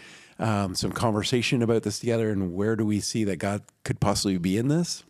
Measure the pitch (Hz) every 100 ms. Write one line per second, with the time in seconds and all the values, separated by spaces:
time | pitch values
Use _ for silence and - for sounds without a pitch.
0 | - - - - 113 104 98 90 95 -
1 | 117 107 101 127 113 131 113 113 104 104
2 | 117 117 110 98 92 90 104 110 107 104
3 | - 117 101 85 101 101 - _ - -
4 | 104 101 107 92 90 98 123 156 175 -